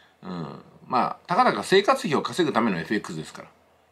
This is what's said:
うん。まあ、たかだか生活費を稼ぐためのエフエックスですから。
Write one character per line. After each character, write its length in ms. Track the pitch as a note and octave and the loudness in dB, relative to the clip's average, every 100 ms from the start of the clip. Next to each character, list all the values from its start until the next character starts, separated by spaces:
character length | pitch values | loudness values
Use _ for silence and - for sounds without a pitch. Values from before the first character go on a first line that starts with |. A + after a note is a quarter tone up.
| _ _ | _ _
う 60 | F#2 | -12
ん。 340 | F2+ C#2+ C2+ - - - | -10 -10 -12 -20 -20 -4
ま 120 | B2+ | 0
あ、 180 | F#2+ - - | 0 -2 -2
た 80 | F#3 | 2
か 80 | |
だ 80 | B3 | 2
か 100 | A2+ | 2
生 220 | - F#3+ | 2 4
活 140 | G3+ C4+ | 4 2
費 180 | F#3 A#2+ | 2 0
を 60 | |
稼 220 | - B2+ | 0 -2
ぐ 80 | D3+ | 0
た 80 | A2+ | 2
め 120 | A#2 | 2
の 80 | E2+ | 0
エ 40 | |
フ 80 | E2 | -2
エ 60 | G#2+ | -4
ッ 20 | |
ク 120 | - | -4
ス 40 | D#2+ | -10
で 80 | |
す 80 | D2+ | -12
か 100 | - | -14
ら。 60 | - _ _ _ _ | -20 _ _ _ _